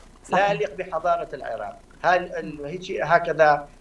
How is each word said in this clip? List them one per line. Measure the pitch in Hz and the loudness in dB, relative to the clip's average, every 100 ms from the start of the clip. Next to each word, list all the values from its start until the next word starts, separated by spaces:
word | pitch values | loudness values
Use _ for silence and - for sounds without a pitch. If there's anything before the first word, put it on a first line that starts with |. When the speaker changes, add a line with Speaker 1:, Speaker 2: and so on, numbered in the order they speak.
| - - - | -20 -20 -2
Speaker 1:
لا | 185 | 2
Speaker 2:
صحيح. | 202 | 2
Speaker 1:
يليق | 202 208 - | 2 -2 -6
بحضارة | 180 160 175 170 156 | -8 -4 0 0 -2
العراق. | 139 120 113 104 - - - | -10 -8 -8 -8 -12 -20 -4
هل | 160 180 175 165 | 2 2 0 -8
ال-، | 160 147 143 | -8 -10 -10
هيك، | 180 180 - | -10 -8 -6
هكذا | 147 165 170 151 156 147 147 - | 2 2 4 4 6 4 0 -18